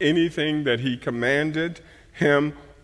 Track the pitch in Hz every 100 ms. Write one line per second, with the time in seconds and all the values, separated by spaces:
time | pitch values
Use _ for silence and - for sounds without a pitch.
0 | 147 170 170 165 156 151 143 117 131 123
1 | - 120 123 143 156 156 170 165 - -
2 | - - 156 143 151 147 - -